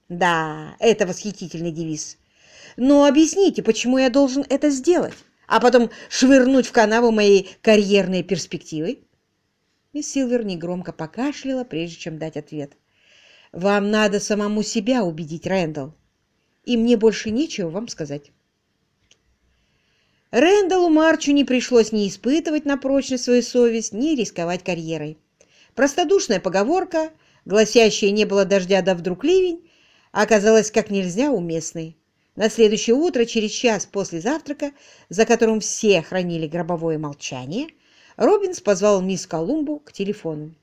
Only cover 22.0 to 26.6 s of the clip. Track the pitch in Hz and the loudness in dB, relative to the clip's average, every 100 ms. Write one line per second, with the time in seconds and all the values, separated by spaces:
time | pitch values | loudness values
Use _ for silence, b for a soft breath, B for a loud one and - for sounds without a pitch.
22 | 196 - 233 311 330 302 294 277 269 277 | -4 -4 -2 -2 0 -4 -2 -4 -2 -2
23 | 262 254 247 247 233 247 240 226 220 196 | -2 -4 0 0 2 2 2 0 -6 -4
24 | 302 285 202 - 170 180 185 170 160 160 | -2 -2 -4 -6 -6 -6 -6 -6 -6 -8
25 | 151 156 _ _ b b b - 277 - | -8 -12 _ _ b b b -2 0 0
26 | 320 392 - 190 190 190 | 0 0 0 -2 -2 -2